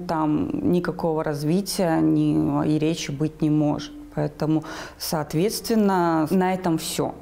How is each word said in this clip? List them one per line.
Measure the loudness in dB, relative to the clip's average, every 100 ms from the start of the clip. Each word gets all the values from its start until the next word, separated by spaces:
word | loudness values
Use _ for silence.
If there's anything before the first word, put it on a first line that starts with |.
| 0
там | 0 2 0 0 -2 2
никакого | 0 0 -2 -2 0
развития | -2 -2 0 0 0 0 2 4
ни, | 4 4 4 2 2 0 2
и | 2
речи | 2 -2 -6
быть | -4 -4 0
не | 2
может. | 2 2 0 -6 -14 -12
Поэтому, | -4 -4 -2 0 0 -2 -12 -14 -12
соответственно, | -6 -4 -2 0 0 -2 0 2 4 4 2 2 2
на | 2 2
этом | 0 0 -2
всё. | -2 -4 -4 -6